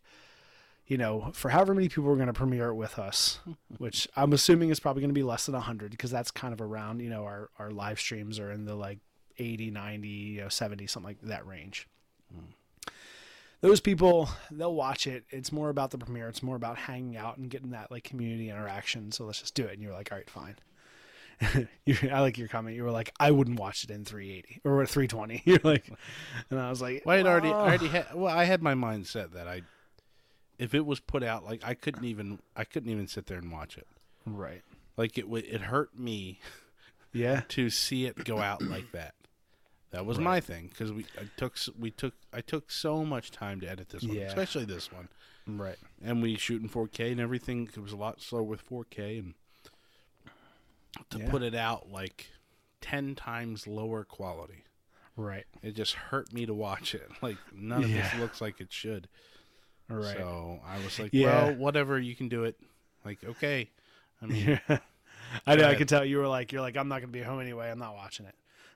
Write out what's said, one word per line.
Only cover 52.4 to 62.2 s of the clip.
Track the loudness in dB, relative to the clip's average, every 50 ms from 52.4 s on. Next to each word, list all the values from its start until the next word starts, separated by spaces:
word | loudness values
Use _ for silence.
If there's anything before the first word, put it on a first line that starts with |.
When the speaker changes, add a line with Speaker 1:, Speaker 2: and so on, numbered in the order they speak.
| _ _ _ _ _ _ _ -16
Speaker 2:
ten | -10 -6 -6 -4 -4 -6 -8
times | -10 -10 -8 -8 -6 -6 -6 -8 -10 -10
lower | -8 -8 -6 -6 -4 -6 -6 -8
quality. | -10 -12 -10 -10 -8 -8 -10 -12 -16 -18 -20 -20 _ _ _ _ _ _ _ -20 -16 -12
Speaker 1:
Right. | -10 -8 -8 -8 -10 -12 -16 -18 -14
Speaker 2:
It | -12 -10
just | -6 -4 -4 -4 -4
hurt | -6 -6 -6 -4 -4 -4 -6 -6
me | -6 -4
to | -4 -4
watch | -4 -4 -4 -4 -6 -6 -6 -8
it. | -8 -10 -14 -12
<laughs> | -8
Like, | -6 -6 -6 -8 -12 -18 -16
none | -10 -8 -2 0 2 2
of | 2
this | 2 2 0 0 0
Speaker 1:
Yeah. | -2
Speaker 2:
looks | -4 -4 -4 -6
like | -8 -8 -8 -10
it | -12 -12
should. | -10 -10 -8 -8 -8 -8 -10 -14 _ _ -20 -20 -20 -20 _ _ _ _ _ _ _ _ _ -10
Speaker 1:
Right. | -6 -6 -6 -6 -6
Speaker 2:
So | -6 -6 -6 -6 -6 -8 -8 -10 -10 -10
I | -10 -8 -8 -6
was | -6 -6 -6
like, | -2 4 6
Speaker 1:
Yeah. | 6 8 8 8 8 6
Speaker 2:
"Well, | 6 4
whatever, | 2 2 2 2 4 4 2 2 0
you | 0 -2 -4
can | -4